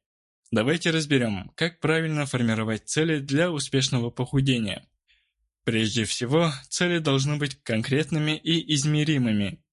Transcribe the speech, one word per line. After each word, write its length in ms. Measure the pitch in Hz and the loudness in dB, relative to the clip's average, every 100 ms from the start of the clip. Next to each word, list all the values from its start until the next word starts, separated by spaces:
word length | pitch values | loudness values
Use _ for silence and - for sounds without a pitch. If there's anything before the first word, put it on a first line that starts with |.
| _ _ _ _ - | _ _ _ _ -4
Давайте 400 | 113 120 165 175 | 0 2 2 0
разберём, 640 | 160 147 135 113 98 - - | 0 2 2 2 -2 -8 -4
как 220 | 170 - | -4 -2
правильно 460 | 151 160 160 151 | 0 0 0 -2
формировать 640 | 139 127 117 110 110 107 - | -2 0 0 0 -2 -4 -4
цели 300 | 151 165 151 | -2 0 0
для 320 | 139 139 175 | 0 0 0
успешного 580 | 151 - 135 135 127 117 | -2 -2 0 0 0 -2
похудения. 800 | - 127 139 135 123 104 - - _ _ _ _ _ _ _ | -4 -2 0 2 0 -2 -6 -12 _ _ _ _ _ _ _
Прежде 420 | - 110 110 110 104 | -2 0 0 0 -2
всего, 440 | - 123 156 165 135 - | -2 0 2 2 -2 -8
цели 300 | - 175 170 | -2 0 0
должны 360 | 156 135 143 147 | 2 0 0 -2
быть 260 | 143 - | -4 -6
конкретными 760 | - 110 113 143 156 156 151 156 | -4 -4 0 0 0 -2 -2 -2
и 360 | 160 165 - | -2 -2 0
измеримыми. 880 | 147 151 151 151 143 120 104 101 - _ | 0 2 2 2 2 2 0 -2 -6 _